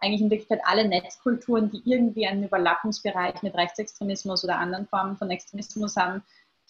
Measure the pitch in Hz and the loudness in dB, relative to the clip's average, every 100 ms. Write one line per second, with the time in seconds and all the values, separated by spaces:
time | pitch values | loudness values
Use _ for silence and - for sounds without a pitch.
0 | 202 208 214 214 - 220 - 202 214 180 | -2 2 2 2 0 0 2 2 4 2
1 | - - 254 233 - 226 214 208 240 254 | -2 -4 -2 -2 2 2 2 0 2 4
2 | 233 214 202 202 202 185 175 175 214 214 | 4 2 0 0 0 2 4 2 0 -2
3 | 202 185 180 - 196 175 175 - 214 - | -2 0 -2 -2 -2 0 0 -2 -8 -6
4 | 202 190 196 185 185 170 175 185 202 196 | -6 -4 -2 -2 0 0 -2 -4 -4 -2
5 | 190 196 196 180 - 202 208 220 208 202 | -2 -4 -4 -6 -8 -12 -8 -6 -2 0
6 | 180 196 - _ _ _ | 0 -2 -10 _ _ _